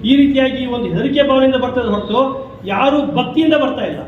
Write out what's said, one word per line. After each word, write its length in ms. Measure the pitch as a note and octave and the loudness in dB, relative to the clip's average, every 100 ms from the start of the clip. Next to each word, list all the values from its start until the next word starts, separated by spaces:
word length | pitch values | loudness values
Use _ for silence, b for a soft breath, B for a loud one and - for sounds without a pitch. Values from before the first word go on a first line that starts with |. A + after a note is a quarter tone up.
| G#3+ | 4
ಈ 100 | C#4 | 4
ರೀತಿಯಾಗಿ 500 | C#4 C4 C4 C4 B3+ | 4 4 0 -2 -4
ಒಂದು 200 | A#3+ F#3+ | -4 -4
ಹೆದರಿಕೆ 380 | E3 C4+ C#4+ | -2 0 0
ಭಾವನೆಯಿಂದ 320 | C4+ C4 C4 B3+ | 2 4 4 2
ಬರ್ತಾ 260 | B3 B3+ | -2 -2
ಇದ್ದಾರೆ 60 | A3 | -2
ಹೊರತು 640 | G3+ G3+ A3+ C4+ - - - F#3 | -4 -2 0 0 -2 -12 -14 -6
ಯಾರು 400 | G3 C#4 D4 - A#3+ | 0 2 0 0 -2
ಭಕ್ತಿಯಿಂದ 380 | - D#4 D#4+ | -2 0 2
ಬರ್ತಾ 320 | D4+ C4 - F#3+ | 2 0 -4 -6
ಇಲ್ಲ 140 | - | -8